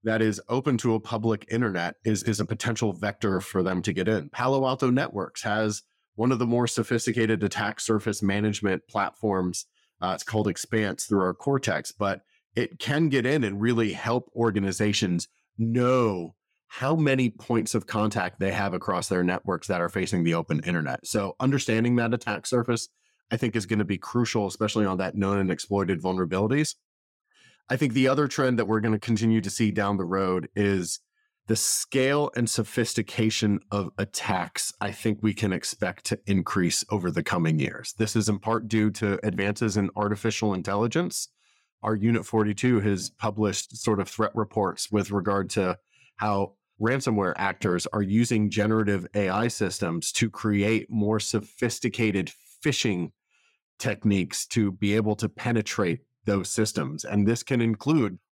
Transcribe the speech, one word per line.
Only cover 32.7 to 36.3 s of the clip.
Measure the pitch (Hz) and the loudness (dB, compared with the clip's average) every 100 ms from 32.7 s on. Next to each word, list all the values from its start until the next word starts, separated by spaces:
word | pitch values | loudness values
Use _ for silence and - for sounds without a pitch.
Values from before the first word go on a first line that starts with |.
| - 113 - 101 - 110 - 107 98 _ | 0 0 -2 -4 0 0 2 2 2 _
of | 101 92 - | -4 -2 -4
attacks, | 101 - - 95 87 - - - | -6 -4 -2 -2 -2 -6 -8 -4
I | 104 | -6
think | 107 113 104 | -2 -2 0
we | 107 | -2
can | 98 107 | 0 -2
expect | 90 - - 92 87 - | -2 -4 -4 -4 -4 -6
to | 113 | -6
increase | - | 0